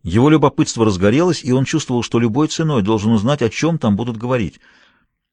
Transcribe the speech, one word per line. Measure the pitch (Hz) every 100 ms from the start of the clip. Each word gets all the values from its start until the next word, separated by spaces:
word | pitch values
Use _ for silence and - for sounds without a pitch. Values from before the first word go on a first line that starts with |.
Его | 80 90 139
любопытство | 156 143 - - 113
разгорелось, | 110 92 98 131 180 156
и | -
он | 127
чувствовал, | 139 156 - 123
что | 110 120
любой | 117 117 156
ценой | - 160 135
должен | 95 110 104
узнать, | 113 110 147
о | 113
чем | - 151 165
там | 117 101
будут | 120
говорить. | 110 120 127 87 - _ _ _ _ _ _ _